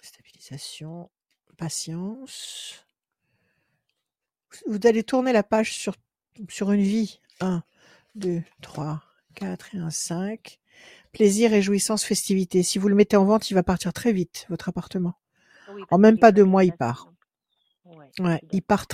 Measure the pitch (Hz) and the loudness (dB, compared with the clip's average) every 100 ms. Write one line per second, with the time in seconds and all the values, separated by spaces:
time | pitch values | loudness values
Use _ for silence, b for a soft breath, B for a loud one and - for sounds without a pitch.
0 | - - _ _ - 139 - - 156 170 | -20 -20 _ _ -20 -18 -16 -16 -16 -16
1 | - _ _ _ _ - 160 - - 165 | -18 _ _ _ _ -12 -10 -8 -8 -8
2 | 190 247 269 - - - - - _ _ | -8 -10 -16 -18 -16 -16 -16 -20 _ _
3 | _ _ _ _ _ _ _ _ _ _ | _ _ _ _ _ _ _ _ _ _
4 | _ _ _ _ _ - 359 208 233 226 | _ _ _ _ _ -14 -8 0 2 2
5 | 214 262 254 226 - 220 220 - 208 - | 0 0 2 2 2 0 -2 -6 -8 -10
6 | _ _ _ - 190 - 196 202 196 220 | _ _ _ -20 -14 -6 0 2 2 0
7 | 208 - _ - 185 175 - b b b | -2 -8 _ -8 -4 -4 -6 b b b
8 | b 214 185 170 - _ - - 151 151 | b -8 -6 -4 -6 _ -16 -10 -8 -8
9 | - _ _ - 196 180 - 190 165 - | -12 _ _ -12 -10 -10 -12 -10 -8 -8
10 | - 170 196 226 - - _ b b b | -6 -6 -6 -8 -14 -20 _ b b b
11 | b - 208 202 226 214 196 202 - 214 | b 2 4 4 4 4 2 0 0 -2
12 | - 202 - 190 180 185 180 196 202 202 | -2 -4 0 -2 0 0 0 0 2 2
13 | 208 202 196 214 - 190 175 175 175 - | 2 2 2 0 0 -2 0 -2 -4 -4
14 | 240 190 170 - - 170 - 175 - 190 | -2 -2 -4 -10 -12 -10 -8 -10 -8 -6
15 | 175 - _ _ B B B 202 196 180 | -6 -8 _ _ B B B -16 0 6
16 | 214 220 226 196 190 190 185 - 120 120 | 8 8 8 8 6 6 2 0 -4 -6
17 | - 175 _ _ _ _ _ _ 175 160 | -12 _ _ _ _ _ _ _ -20 -20
18 | 143 - 180 165 - 190 - 202 - | -16 -4 -2 -2 -4 -6 -2 -2 -2